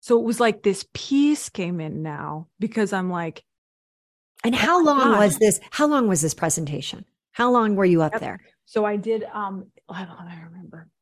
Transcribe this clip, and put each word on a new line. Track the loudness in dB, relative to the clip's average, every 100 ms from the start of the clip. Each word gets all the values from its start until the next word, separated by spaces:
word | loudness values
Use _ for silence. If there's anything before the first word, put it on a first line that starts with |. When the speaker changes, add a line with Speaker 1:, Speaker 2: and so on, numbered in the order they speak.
Speaker 1:
So | 2 2
it |
was | 2 0
like | 0 2
this | -2 -2 -6
peace | -14 -2 2 2 2 -4
came | -8 -6 -4
in | -6 -8
now | -8 -8 -8 -10 -12 _
because | -6 -2 -2
I'm | -2 -4
like, | -4 -6 -10 _ _ _ _ _ _ _ _ _ _
Speaker 2:
And | -4
Speaker 1:
"Oh | 0
Speaker 2:
how | 2 4
Speaker 1:
my | 4
Speaker 2:
long | 4 4
Speaker 1:
gosh." | 6
Speaker 2:
was | 4 4
this? | 2 2 -6
How | 0 2
long | 4 2
was | 2
this | 0
presentation? | -2 -2 -2 -4 -6 -8 -14 -18 _ _
How | -2 2
long | 4 2 4
were |
you | 4 4
up | 4
Speaker 1:
Yep. | -2
Speaker 2:
there? | -8 -12 _ _ _
Speaker 1:
So | -2
I | -2 -2
did, | -2 -4 -4
um, | -8 -8 -10 -14 _ _
hold | -12 -12
on, | -14 -18
I | -16
remember. | -18 -20 -20 -20 -20 _